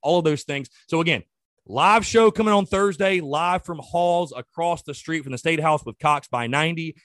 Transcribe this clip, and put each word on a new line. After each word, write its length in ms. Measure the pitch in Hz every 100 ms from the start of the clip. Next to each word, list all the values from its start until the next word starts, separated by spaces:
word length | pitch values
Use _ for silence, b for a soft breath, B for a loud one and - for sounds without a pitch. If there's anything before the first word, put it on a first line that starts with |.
all 140 | 143 175
of 60 |
those 200 | 160 147
things. 240 | - 139 131 b b
So 140 | 165
again, 240 | 165 120 - _ _ _ -
live 400 | 120 180 220 -
show 240 | 226 220
coming 240 | - 214
on 100 | 208
Thursday, 560 | 190 196 202 156 196 185
live 440 | 147 147 175 180
from 140 | - 156
Halls 540 | - 170 175 175 165 127
across 460 | - - 170 170
the 120 | -
street 300 | 139 - 160
from 80 | 135
the 60 | 123
State 200 | 165 160
House 260 | 156 151
with 140 | 120 -
Cox 300 | 151 143 -
by 180 | 123 120
ninety. 480 | 139 160 165 160 -